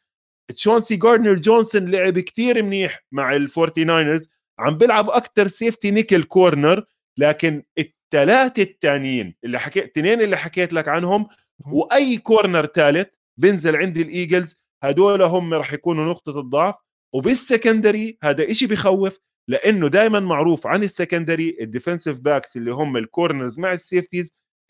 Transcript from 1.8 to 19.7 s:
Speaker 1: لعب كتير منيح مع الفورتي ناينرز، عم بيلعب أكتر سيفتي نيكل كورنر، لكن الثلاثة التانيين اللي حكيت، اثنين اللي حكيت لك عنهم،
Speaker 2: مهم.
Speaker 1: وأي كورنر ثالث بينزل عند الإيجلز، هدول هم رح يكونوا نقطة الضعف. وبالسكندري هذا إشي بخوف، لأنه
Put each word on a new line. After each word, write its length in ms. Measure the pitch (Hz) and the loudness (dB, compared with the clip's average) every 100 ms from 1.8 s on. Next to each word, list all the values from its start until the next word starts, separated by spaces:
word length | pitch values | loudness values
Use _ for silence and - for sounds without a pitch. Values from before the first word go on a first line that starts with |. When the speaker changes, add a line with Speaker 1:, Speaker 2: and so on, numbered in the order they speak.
| 180 | 0
Speaker 1:
لعب 280 | 190 185 180 | 0 0 0
كتير 440 | 180 - 247 240 | -4 -4 0 0
منيح 420 | 208 196 185 - _ | 0 -2 -4 -6 _
مع 240 | 139 131 143 | -6 -2 0
الفورتي 480 | 139 - 165 160 | -2 -2 -2 0
ناينرز، 440 | 160 165 151 160 156 _ _ - | 0 2 2 -2 -4 _ _ -4
عم 200 | 208 156 | -2 2
بيلعب 320 | 240 214 208 | 2 2 2
أكتر 380 | 240 - - 196 | -2 -2 -2 0
سيفتي 420 | - 233 226 202 | 0 -4 -2 -2
نيكل 320 | 208 220 185 | 0 2 2
كورنر، 600 | 156 185 180 147 147 190 - _ _ - | 2 4 4 4 2 2 -2 _ _ 0
لكن 440 | 147 151 165 147 - - | 0 2 -2 -4 -10 -8
الثلاثة 840 | 151 _ - 151 160 247 262 247 | -8 _ -4 0 4 4 2 0
التانيين 720 | 196 - 151 143 135 127 95 - | -4 -2 -2 -2 -2 -4 -6 -10
اللي 140 | 120 120 | -8 -8
حكيت، 260 | 143 196 | -6 -6
اثنين 360 | - 160 170 233 | -6 -2 0 0
اللي 160 | 214 170 | 0 -2
حكيت 360 | 165 185 175 | -6 -4 -4
لك 160 | 165 151 | -2 -2
عنهم، 380 | 160 175 202 214 _ _ _ 143 | -2 0 -2 -2 _ _ _ -6
Speaker 2:
مهم. 80 | |
Speaker 1:
وأي 420 | 277 - 277 277 240 | -4 0 2 2 -2
كورنر 480 | - 220 202 175 151 | 2 2 4 0 -2
ثالث 420 | 175 147 151 196 _ _ - | 2 2 2 -2 _ _ 0
بينزل 400 | 170 196 160 156 | 2 2 0 0
عند 200 | 185 165 | -2 -4
الإيجلز، 580 | 160 175 175 180 175 - _ _ | -4 -4 -2 -2 -2 -12 _ _
هدول 400 | 139 143 202 202 | -2 2 4 4
هم 320 | 180 180 170 | 2 2 -2
رح 180 | 160 135 | -4 -4
يكونوا 380 | 147 170 165 156 | -6 -4 -2 -2
نقطة 300 | 170 - 147 | -6 -8 -10
الضعف. 340 | 131 143 180 202 _ _ _ | -4 0 0 -2 _ _ _
وبالسكندري 1040 | 131 175 254 - 233 233 226 214 214 220 - | -4 0 0 0 0 2 2 2 0 -4 -6
هذا 280 | 151 143 156 | -4 -2 -2
إشي 160 | 220 254 | -2 -2
بخوف، 520 | 214 196 196 190 - _ _ - | 0 0 0 -2 -6 _ _ -6
لأنه 400 | 127 196 | -2 0